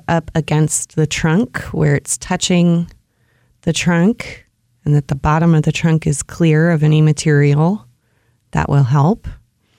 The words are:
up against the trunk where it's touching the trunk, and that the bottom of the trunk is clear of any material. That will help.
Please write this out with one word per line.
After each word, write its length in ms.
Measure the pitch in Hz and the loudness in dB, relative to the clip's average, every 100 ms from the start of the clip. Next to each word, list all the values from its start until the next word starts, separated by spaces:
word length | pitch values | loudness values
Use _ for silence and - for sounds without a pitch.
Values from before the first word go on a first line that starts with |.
| - | -2
up 200 | 170 160 160 | -4 -2 -6
against 600 | 147 151 151 - - - | -2 0 0 -2 -6 -4
the 120 | 156 | -4
trunk 520 | - 165 160 247 - - | -2 0 0 -2 -6 -10
where 240 | 170 156 143 | -2 0 0
it's 220 | - - | -4 -10
touching 720 | - 180 - 180 175 170 170 - _ _ _ _ _ _ | -6 -6 0 2 2 0 -2 -10 _ _ _ _ _ _
the 100 | - | -6
trunk, 720 | 160 - 170 180 233 - - _ _ _ _ - | -4 0 2 0 0 -8 -18 _ _ _ _ -2
and 100 | 147 | -2
that 120 | 143 | -2
the 80 | 139 | -4
bottom 380 | 151 156 170 | 0 2 4
of 100 | 160 | 2
the 80 | 151 | 2
trunk 340 | - 165 160 160 | -2 0 0 0
is 160 | 143 | -4
clear 480 | - - 170 151 165 | -8 -2 2 2 2
of 120 | 165 | 2
any 180 | 151 156 | 2 4
material. 840 | 156 151 160 147 143 143 160 208 - _ _ _ _ _ _ | 2 2 0 2 2 2 0 -2 -8 _ _ _ _ _ _
That 180 | 156 - | -6 0
will 140 | 143 | 0
help. 440 | 131 147 147 226 - - _ _ _ | 2 2 0 -2 -6 -16 _ _ _